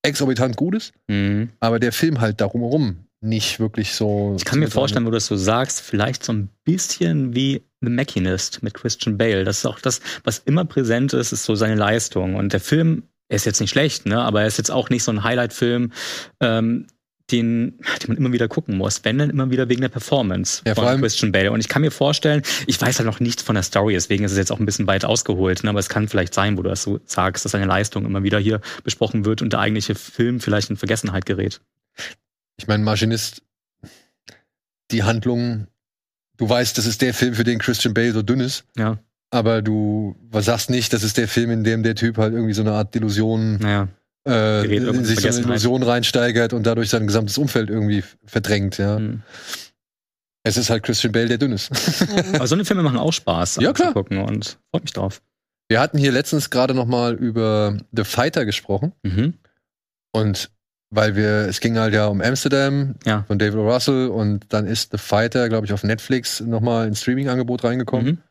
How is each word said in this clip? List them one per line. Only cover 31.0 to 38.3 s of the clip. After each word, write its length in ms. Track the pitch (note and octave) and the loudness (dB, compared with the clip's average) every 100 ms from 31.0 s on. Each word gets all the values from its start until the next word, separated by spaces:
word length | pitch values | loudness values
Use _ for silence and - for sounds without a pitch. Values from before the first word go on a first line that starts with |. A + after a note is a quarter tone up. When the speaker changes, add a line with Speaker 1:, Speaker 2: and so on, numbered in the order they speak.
| G#2+ F#2+ | -2 -4
Speaker 2:
gerät. 360 | - G2 G2+ - _ _ _ - - - _ _ _ - | -4 -2 -4 -6 _ _ _ -16 -16 -16 _ _ _ -14
Speaker 1:
Ich 100 | - | -2
mein, 160 | G#2+ | 0
Maschinist, 580 | G#2+ G#2+ A2 A2+ - - _ _ _ _ - - _ _ - - _ _ _ _ _ | 2 0 0 -2 -6 -12 _ _ _ _ -20 -20 _ _ -20 -20 _ _ _ _ _
die 120 | A2+ | 0
Handlung, 640 | G#2 A2+ B2 A#2+ A#2+ A2 G2+ _ _ _ _ _ _ _ | 0 0 0 -2 -2 -4 -8 _ _ _ _ _ _ _
du 100 | A2 | 2
weißt, 280 | A#2+ B2 - | 2 2 0
das 80 | |
ist 160 | A2+ G#2+ | -2 0
der 120 | C3 | 0
Film, 200 | A2 B2 | 2 0
für 100 | A2+ | 2
den 160 | A#2 A2+ | 0 0
Christian 340 | - A2+ B2+ | -2 0 0
Bale 180 | A2 A#2 | 2 2
so 100 | A2 | 0
dünn 180 | G#2 | 0